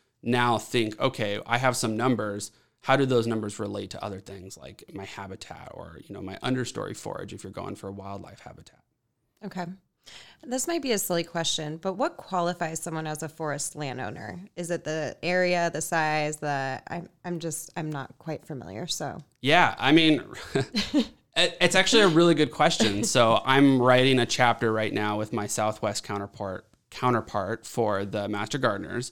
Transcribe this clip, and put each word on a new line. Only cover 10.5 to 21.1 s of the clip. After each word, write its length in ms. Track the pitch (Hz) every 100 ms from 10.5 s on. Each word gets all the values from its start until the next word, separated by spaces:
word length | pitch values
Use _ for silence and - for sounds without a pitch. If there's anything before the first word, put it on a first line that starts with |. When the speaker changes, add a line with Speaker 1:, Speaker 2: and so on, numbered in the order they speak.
| 254 262
Speaker 2:
might 140 | 339
be 120 | 277
a 40 | 208
silly 260 | - 170
question, 540 | 170 170 160 - 151 160
but 160 | 190
what 240 | 190 302 -
qualifies 640 | - 185 170 175 165 160
someone 240 | - 160 156
as 160 | 151
a 80 | 156
forest 460 | - 156 143 - -
landowner? 640 | 147 123 104 117 104 175 190 -
Is 160 | 165
it 120 | 170
the 320 | - 156 151 -
area, 480 | 165 180 180 175 170
the 100 | 165
size, 560 | - 165 156 156 151 147
the, 440 | 147 139 135 131 -
I'm, 200 | 170 170 _
I'm 140 | 180 170
just, 300 | 165 151 - -
I'm 140 | 156
not 260 | 147 135 -
quite 260 | - 156
familiar, 440 | - 143 80 98 165
so. 320 | - 143 - - _
Speaker 1:
Yeah, 340 | 127 165 147 -
I 140 | 127
mean, 320 | 156 160 139 - -
<laughs> 140 | - - 131 226 - 294 220